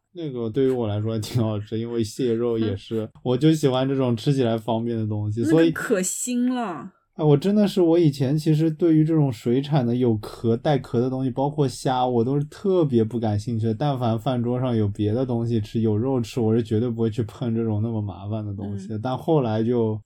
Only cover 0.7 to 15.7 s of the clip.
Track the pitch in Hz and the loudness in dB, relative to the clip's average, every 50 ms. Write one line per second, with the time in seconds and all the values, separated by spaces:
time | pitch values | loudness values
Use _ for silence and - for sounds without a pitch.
0.7 | 131 123 117 104 104 104 104 113 113 110 104 - - 117 110 110 107 104 104 - | 2 0 -2 -2 -2 -2 -2 -2 -4 -4 -4 -2 -2 0 0 0 -2 -4 -6 -6
1.7 | 113 110 117 117 120 117 113 107 - - 135 120 113 113 120 120 117 113 113 104 | -6 -4 -4 -2 -2 -2 -2 -2 -2 -2 -2 0 0 0 0 0 0 0 0 -2
2.7 | 98 98 - - 113 110 107 - - - - 127 123 123 151 156 160 156 151 135 | -2 -6 -6 -6 -6 -6 -6 -6 -10 -6 -2 -2 0 4 4 4 4 4 2 2
3.7 | 127 127 131 135 139 135 135 123 120 113 - 147 143 135 127 113 113 117 110 - | 2 2 0 0 0 0 0 0 0 0 0 0 0 2 2 2 0 0 -2 -2
4.7 | 117 113 117 117 117 113 110 107 107 107 104 104 104 113 117 - 156 160 165 165 | -4 -2 -2 -4 -4 -4 -2 -2 -4 -4 -4 -4 -2 -2 2 4 4 6 4 4
5.7 | 156 - - - 240 185 185 - - - - 247 247 247 247 254 254 247 233 202 | 2 -2 -2 -2 -2 -2 -2 -4 -6 -6 -6 -4 -2 -2 0 0 0 -2 -4 -6
6.7 | 165 135 - 190 - _ _ _ _ - 156 151 143 143 - 196 208 214 208 190 | -6 -10 -12 -14 -18 _ _ _ _ 0 4 4 4 4 4 2 2 4 2 2
7.7 | - 196 175 165 165 175 175 151 139 - 139 123 147 156 - 165 156 151 160 165 | 2 2 4 4 6 6 4 4 2 2 0 0 0 0 2 2 2 4 2 0
8.7 | 156 - 180 165 156 156 156 156 165 160 147 135 117 - - 117 120 135 139 143 | 0 0 2 4 4 4 4 4 4 2 2 2 0 -2 -2 0 0 0 0 0
9.7 | 151 143 120 117 120 123 127 120 110 104 - - - - - 113 113 117 - 160 | 0 0 2 0 0 2 2 2 2 0 -4 -8 -10 -4 -2 0 0 0 0 0
10.7 | 147 127 120 - - 117 123 131 131 131 131 135 123 135 135 147 147 151 143 127 | 0 0 -2 -2 -2 0 0 0 -2 -2 -4 -4 -2 -2 -2 -2 0 0 -2 -2
11.7 | - - - 147 127 127 127 127 123 117 113 127 139 147 143 151 - - - 196 | -2 -4 -4 -2 0 0 0 2 2 2 2 2 0 -2 -2 -4 -8 -4 -2 0
12.7 | 185 180 160 143 127 113 110 110 120 117 117 110 104 104 - 120 117 110 107 113 | 2 2 2 4 4 2 2 2 0 -2 -2 0 0 -2 -2 -2 -2 -2 0 -2
13.7 | 110 110 151 147 139 123 127 113 113 113 110 139 127 120 117 120 123 123 131 127 | -2 -2 -2 -2 -2 0 0 -2 -2 -2 -2 -2 -2 -2 -2 -2 -2 -2 -2 0
14.7 | 120 110 107 101 101 - 107 104 107 123 135 127 120 117 117 117 120 110 107 - | 0 0 0 0 0 -2 -2 0 0 0 0 0 -2 -2 0 0 0 -2 -2 -2